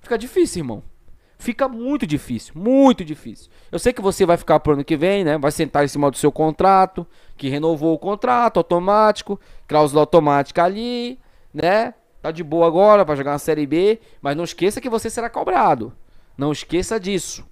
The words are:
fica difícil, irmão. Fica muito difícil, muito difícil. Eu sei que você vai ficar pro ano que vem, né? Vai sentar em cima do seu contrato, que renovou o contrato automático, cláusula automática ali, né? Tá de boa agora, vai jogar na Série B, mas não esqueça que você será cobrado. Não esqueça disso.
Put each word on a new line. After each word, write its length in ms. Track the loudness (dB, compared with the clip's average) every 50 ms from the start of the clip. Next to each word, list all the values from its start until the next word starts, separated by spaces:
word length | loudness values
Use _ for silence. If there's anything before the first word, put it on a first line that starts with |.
fica 180 | _ -4 -4 -4
difícil, 420 | -4 -4 0 0 0 0 0 -6
irmão. 220 | -8 -8 -10 -10 -12 -18 -20 _ _ -20 -20 -20 _ _ _ _
Fica 260 | -8 -8 -4 -2 -4
muito 400 | -4 -4 -8 -6 -6 -4 -4 -4
difícil, 460 | -4 -4 -6 -4 -6 -10 -10 -10 -12 -16
muito 480 | -6 -2 2 4 6 6 6 4 2 -2
difícil. 480 | -12 -12 -14 -14 -18 -18 -18 -20 _ _ -20 _ -10 -10
Eu 60 | -2
sei 160 | -2 -2 -2
que 80 | 0 -2
você 240 | -2 0 2 4
vai 100 | 4 4
ficar 240 | 2 2 2 0 2
pro 140 | 4 2 0
ano 100 | 0 0
que 100 | -2 -2
vem, 300 | 0 0 0 0 0 0
né? 140 | -2 -2 0
Vai 120 | -2 -4
sentar 320 | -2 -2 -4 -2 0 -2 -2
em 60 | 0
cima 220 | -2 0 -2 -2
do 60 | -2 2
seu 120 | 0 0
contrato, 760 | 2 2 -2 -2 0 2 4 4 6 6 4 2 0 -10 -14 -14 _ -20 _ -20 -18
que 140 | -10 -8 -6
renovou 460 | -6 -2 -2 -2 -2 0 0 0 0
o 40 | 0
contrato 600 | -2 -6 -6 -4 -2 0 0 2 0 0 0 0
automático, 840 | -2 0 -2 -2 0 2 2 4 4 2 2 0 -4 -10 -10 -10 _ -20 -20 -20 -12
cláusula 360 | _ 2 2 2 4 4 2 2
automática 600 | 4 4 4 4 4 2 2 0 -2 -2 0 0
ali, 560 | 0 0 -4 -8 -6 -6 -6 -8 -8 -10 -14 _ _ _ _ _ -18 _
né? 420 | -4 -2 0 0 0 -2 -4 -8 _ _ _ _ -12
Tá 100 | -10 -10
de 140 | -8 -8 -8
boa 220 | -4 0 2 2
agora, 400 | 2 4 4 6 6 6 6 4
vai 100 | 2 0
jogar 140 | -4 -2 -4
na 80 | -6 -6
Série 280 | -2 -2 -2 -2 -2
B, 320 | -2 0 0 2 2 0 0 _ _ -20 -10
mas 160 | -6 -6 -4
não 80 | -4 -6
esqueça 380 | -8 -6 -2 -2 -2 -2 -2 -8
que 80 | -4
você 180 | -4 -4 -4 -6
será 220 | -8 -8 -8 -8
cobrado. 640 | -6 -6 -4 -2 0 2 2 2 2 0 -2 -12 -14 -18 -20 _ _ -20 -20 _ _
Não 160 | -6 -4 -4 -4
esqueça 480 | -6 -8 -4 -4 -4 -2 -2 -4 -6
disso. 480 | -4 -4 -4 -4 -6 -8 -14 -16 -18 -20